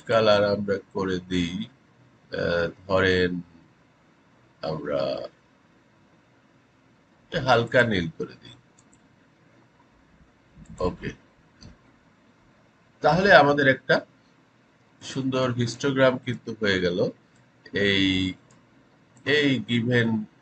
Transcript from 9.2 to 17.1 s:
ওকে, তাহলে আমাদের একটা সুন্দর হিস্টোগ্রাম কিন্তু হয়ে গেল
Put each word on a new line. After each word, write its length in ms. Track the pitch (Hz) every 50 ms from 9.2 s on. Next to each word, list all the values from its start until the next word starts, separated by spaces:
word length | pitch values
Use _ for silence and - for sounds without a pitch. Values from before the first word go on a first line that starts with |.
| _ _ _ _ _ _ _ _ _ _ _ _ _ _ _ _ _ _ _ _ - _ _ _ _ _ _ - - - - - 90 90
ওকে, 220 | 82 - 80 - - - _ _ _ _ _ _ _ _ - - - _ _ _ _ _ _ _ _ _ _ _ _ _ _ _ _ _ _ _ _ _ _ _ _ _
তাহলে 280 | - 147 160 185 190 202 175 151
আমাদের 240 | 139 143 143 147 135 135 127
একটা 220 | - - - 165 - - - _ _ _ _ _ _ _ _ _ _ _ _ _ _ _ _ _ _
সুন্দর 440 | - - - 135 131 131 131 127 131 123 120 120
হিস্টোগ্রাম 540 | 120 117 - - - 143 131 135 131 131 127 123 -
কিন্তু 240 | 127 117 110 - 117 110 107
হয়ে 180 | 107 101 95 92 90
গেল 140 | 87 87 98 127 -